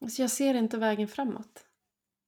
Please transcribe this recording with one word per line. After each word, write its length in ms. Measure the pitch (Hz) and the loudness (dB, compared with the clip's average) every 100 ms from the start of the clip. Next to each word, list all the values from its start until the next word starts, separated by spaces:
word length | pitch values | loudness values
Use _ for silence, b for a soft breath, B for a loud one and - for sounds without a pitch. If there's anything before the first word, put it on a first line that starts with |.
Alltså 200 | 240 - | -8 0
jag 100 | 254 | 0
ser 220 | - 277 | 2 2
inte 240 | 254 220 226 | 4 2 2
vägen 300 | 220 214 208 | 0 2 -2
framåt. 580 | - 269 208 - - _ _ _ _ _ _ | -2 -4 -4 -10 -18 _ _ _ _ _ _